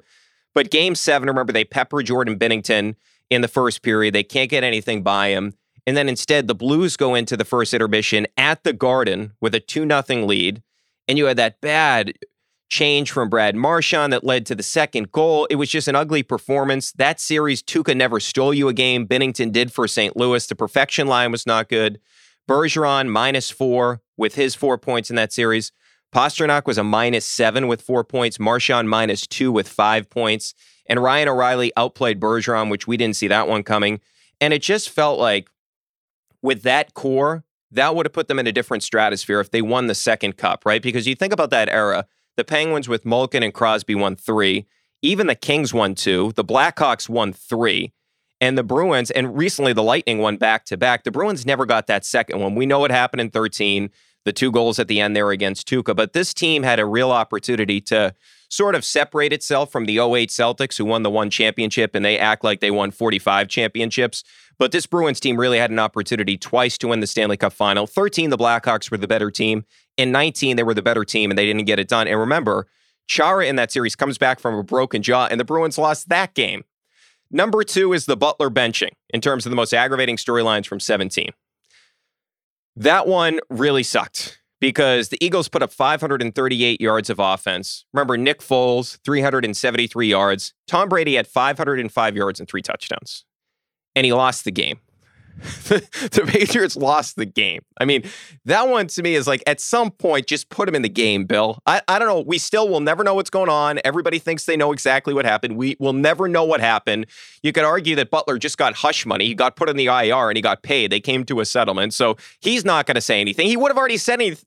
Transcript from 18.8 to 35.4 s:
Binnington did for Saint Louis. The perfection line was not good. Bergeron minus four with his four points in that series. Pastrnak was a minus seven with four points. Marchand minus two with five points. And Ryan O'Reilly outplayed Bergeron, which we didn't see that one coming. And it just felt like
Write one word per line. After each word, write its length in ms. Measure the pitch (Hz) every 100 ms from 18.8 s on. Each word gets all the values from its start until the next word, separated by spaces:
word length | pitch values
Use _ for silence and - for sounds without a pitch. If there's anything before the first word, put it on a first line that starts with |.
| 127 123 107
Binnington 440 | 127 135 123 117
did 220 | 107 123
for 140 | - 110
Saint 280 | - 104 -
Louis. 300 | 123 123 -
The 80 |
perfection 540 | 101 107 - 139 - 139
line 240 | 127 123
was 160 | 117 -
not 200 | 113 110
good. 320 | 113 110 104 _ _ _ _ -
Bergeron 600 | 139 156 160 147 139 131
minus 420 | 107 127 135 -
four 540 | - 131 123 123 120 _ -
with 180 | 110 -
his 180 | 135
four 240 | - 143 123
points 320 | - 120 113
in 60 | 120
that 180 | 110
series. 380 | - 113 110 110 - _ _ _
Pastrnak 540 | 127 139 - 151 143 143
was 100 | 110
a 60 |
minus 420 | 104 104 120 117 -
seven 420 | - 113 117 127
with 140 | 117
four 220 | - 127
points. 360 | 113 131 120 -
Marchand 480 | 110 123 - 123 110
minus 380 | 110 113 107 -
two 260 | - 131
with 160 | 110 95
five 400 | - 107 110 101
points. 420 | - 113 107 - - _ _ -
And 160 | 120
Ryan 260 | 127 143 147
O'Reilly 460 | 131 123 127 123 -
outplayed 440 | 123 - 123 104
Bergeron, 500 | 110 117 110 113 107
which 160 | 104 -
we 120 | 117
didn't 180 | 113 104
see 140 | 104
that 180 | 104 98
one 160 | 107
coming. 360 | 101 107 104 104 _ _ _ -
And 140 | 147
it 80 | 147
just 300 | - 208 -
felt 280 | - 151 139
like 300 | 117 101